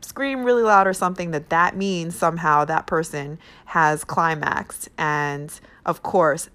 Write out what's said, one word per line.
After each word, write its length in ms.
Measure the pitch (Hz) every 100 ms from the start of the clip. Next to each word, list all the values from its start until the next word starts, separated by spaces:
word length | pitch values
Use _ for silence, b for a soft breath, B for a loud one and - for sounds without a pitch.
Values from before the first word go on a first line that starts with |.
scream 420 | - - 277 262
really 200 | 247 240
loud 240 | 220 196 190
or 60 |
something, 380 | 185 180 185 170
that 180 | 151 156
that 260 | 165 175 190
means 400 | 196 175 165 170
somehow 500 | 170 165 160 147 151
that 220 | 160 -
person 500 | 160 160 147 143 156 B B -
has 380 | 170 156 151
climaxed. 840 | - - 165 156 - - - - - -
And 540 | 156 147 147 143 147 - B B -
of 180 | 160
course, 460 | - 190 160 147 -